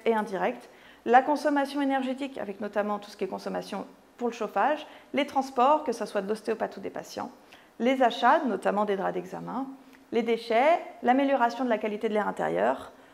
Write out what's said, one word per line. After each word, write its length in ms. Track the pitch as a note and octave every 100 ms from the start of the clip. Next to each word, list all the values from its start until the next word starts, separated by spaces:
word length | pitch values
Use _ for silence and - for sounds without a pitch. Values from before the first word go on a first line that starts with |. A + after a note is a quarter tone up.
et 100 | -
indirect, 540 | A3 G3+ F#3+ F#3+ B3+ - - - -
la 160 | - A#3+
consommation 600 | C#4+ C#4+ D4 C#4+ C#4 C#4+
énergétique 580 | C#4 C4+ B3+ C4 C#4 C4+
avec 220 | G#3 G3
notamment 400 | G#3 G#3 G#3 G#3
tout 100 | G#3
ce 60 | -
qui 80 |
est 20 | F#3
consommation 600 | G3 F#3+ F#3 F3+ G3 - - - -
pour 100 | A#3+
le 60 |
chauffage, 520 | A#3 G#3 G3+ A#3 D4+ - - -
les 140 | B3+ C#4
transports, 560 | C#4 C4+ - B3+ D4+
que 100 | D4+
ce 140 | A#3 G#3
soit 160 | G#3
de 60 | G3
l'ostéopathe 480 | G#3+ - A3 F#3+ -
ou 40 |
des 100 | F#3+
patients, 420 | - - - - - - - - _
les 220 | A#3 C4
achats, 400 | B3+ - B3 D#4
notamment 400 | C#4+ G3 G3 G3
des 100 | G#3
draps 200 | G3 F3+
d'examen, 520 | F3+ F3+ E3+ E3+ G3+ C4+ - - - -
les 100 | A3+
déchets, 580 | A3+ A3+ - A3+ C#4+ E4+ - -
l'amélioration 600 | A#3+ B3+ C#4 C4+ A#3+ A#3+
de 60 | B3+
la 80 | G#3+
qualité 300 | A3 G#3 A3+
de 60 |
l'air 140 | G#3+ G3
intérieur, 640 | F#3 D#3+ E3+ G#3+ C4 - - -